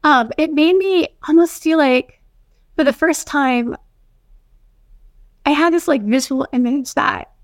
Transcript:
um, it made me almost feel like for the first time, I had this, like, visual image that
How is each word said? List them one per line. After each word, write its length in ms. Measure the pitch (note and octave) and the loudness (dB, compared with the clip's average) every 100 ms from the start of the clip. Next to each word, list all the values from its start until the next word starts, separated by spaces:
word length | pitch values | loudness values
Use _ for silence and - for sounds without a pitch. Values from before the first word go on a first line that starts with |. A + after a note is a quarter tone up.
um, 260 | D4+ C4+ A3+ - | 4 2 0 -4
it 160 | D#4 | -2
made 240 | D4+ D#4+ F#4 | 2 2 2
me 320 | F#4+ F#4 - _ - | 2 0 -2 _ 2
almost 360 | D#4+ E4+ - | 2 2 -2
feel 160 | D#4+ D#4+ | -2 2
like 420 | C#4 B3+ - _ _ _ _ _ _ - | 2 0 -2 _ _ _ _ _ _ -2
for 80 | |
the 80 | C#4+ | 0
first 340 | - D#4+ D4+ - | 0 -2 -2 -4
time, 500 | D4 C4 B3 A#3+ - _ _ _ _ _ - _ _ _ _ _ - - _ - _ - | -2 0 0 -4 -8 _ _ _ _ _ -20 _ _ _ _ _ -20 -20 _ -20 _ -2
I 40 | |
had 200 | D4 E4+ | 2 2
this, 160 | E4 E4 | 0 0
like, 140 | C#4 | -2
visual 440 | G#3 B3+ - C4 - | 0 -2 0 -6 -4
image 400 | B3 A#3+ C#4 B3+ | -2 -2 -2 -4
that 360 | - - G2 - _ | -4 -4 -4 -12 _